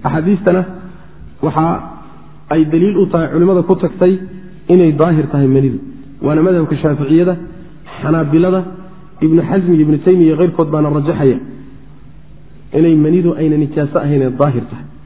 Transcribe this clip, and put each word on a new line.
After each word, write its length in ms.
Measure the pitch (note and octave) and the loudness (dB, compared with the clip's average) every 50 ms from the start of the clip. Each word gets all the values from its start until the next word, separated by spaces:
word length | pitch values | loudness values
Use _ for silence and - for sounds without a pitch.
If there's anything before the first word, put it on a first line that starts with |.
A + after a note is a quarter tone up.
| - | -4
Axaadiistana 580 | C#3+ D3 D#3+ D#3+ F#3 G#3 F#3 - F3+ F3 F#3 F3+ - - - - - - - - - - - - - - - | -2 -2 -2 0 0 -2 0 2 0 0 0 -2 -4 -8 -16 -16 -18 -20 -20 -20 -20 -20 -20 -20 -20 -12 -6
waxa 240 | - D3+ - D3+ D#3+ E3 - - - - - - - - - - - - - - - - | -6 -4 -2 0 0 0 -2 -4 -8 -12 -18 -18 -20 -20 -20 -20 -20 -20 -20 -20 -8 -4
ay 160 | D3 D#3+ D#3 | 0 0 0
daliil 320 | D3+ D#3 E3 F3 G3+ G3+ G3+ | 2 2 0 2 2 2 0
u 80 | G3 F3 | 0 0
tahay 200 | - E3+ E3 - | 0 -2 -2 0
culimada 300 | - D#3+ F3 F#3 F#3+ F3+ E3 | 0 0 2 2 2 0 2
ku 120 | E3+ F#3+ | 0 0
tagtay 380 | F#3 - E3 - - F3+ F3+ F#3+ F#3 - - - - - - - - - - | 0 0 -6 -2 2 2 2 2 0 -4 -12 -16 -18 -18 -20 -20 -20 -2 2
inay 240 | F3+ F#3 F3 D#3+ | 4 4 4 4
daahir 360 | D3+ C#3 D#3 F3 E3+ D#3 D3 - | 4 2 2 2 2 0 0 0
tahay 200 | - C#3+ C#3 C3 | 0 0 2 4
manidu. 320 | C3 C3+ C3+ C3+ A#2 F#2 - - - - - - - - | 4 2 2 0 -2 -4 -10 -12 -18 -18 -20 -20 -14 -6
Waana 200 | - C3+ D3+ D#3 | -4 -2 0 2
madhabka 340 | D#3+ F#3 F#3 F3 D#3+ - D#3 C3+ | 2 2 2 0 0 -2 -4 -6
Shaaficiyada, 560 | - D#3 D3 C#3 D3 C3+ D3+ E3 F3 F3+ F3+ E3+ - - - - - - - - - - - - | -4 -6 -4 -4 -2 0 2 2 2 2 -2 -4 -8 -16 -18 -18 -20 -20 -20 -20 -20 -20 -16 -10
Xanaabilada, 600 | - C#3+ D#3+ E3 D#3 C#3+ D3+ D#3+ F3 F#3 F#3 F#3+ F3+ E3+ - - - - - - - - - - | -4 -2 -2 -2 0 0 2 2 2 2 2 -2 -2 -6 -12 -16 -18 -20 -20 -20 -20 -20 -8 -2
Ibnu 200 | - D#3+ D#3+ E3+ | 0 2 2 2
Xasm 320 | F3 - F#3+ G3 F3+ F3 F3 | 2 2 -2 0 2 2 2
iyo 80 | D#3+ | 2
Ibnu 160 | D#3 D3+ D3+ C#3+ | 4 2 2 0
Taymiya 300 | D3 F#3 F#3 F#3 E3+ D#3+ | 2 2 4 4 4 4
iyo 100 | D#3 D3+ | 4 2
keyrkood 320 | F3+ F3+ - - E3 D3+ | 0 0 0 0 -2 0
baana 180 | D3+ D#3 D3+ D3 | 0 -2 0 0
rajaxaya 480 | C#3+ D3+ C#3 D#3 D#3 - D3+ C3+ A#2+ - - - - - - - - - - - - - - - - - - - - - - - - - - - - | 0 -2 -2 -2 -2 0 2 2 2 0 -4 -12 -18 -18 -20 -20 -20 -20 -20 -20 -20 -20 -20 -20 -20 -20 -20 -20 -20 -20 -20 -20 -20 -20 -20 -4 0
inay 220 | D#3 D#3+ E3 D#3+ | 2 4 4 4
manidu 340 | D#3 D3+ D#3 D#3+ F3+ F3 E3+ D3+ | 4 4 4 2 2 2 0 0
ayna 220 | - D#3 D#3 D3+ D3+ | 0 0 0 2 0
nijaaso 400 | D3+ C#3+ D3+ D#3+ D3 D3 D3 B2+ | 0 -2 -2 -2 -4 0 -2 -2
ahayn 220 | A2+ C#3+ D3 C#3 | 0 0 0 0
ee 100 | C3+ B2+ B2 B2+ | 0 0 0 0
daahir 240 | C#3 D3 B2+ A#2+ - - | 0 0 0 -2 -6 -6
tahay. 160 | - - - - - - - | -12 -14 -16 -18 -20 -20 -20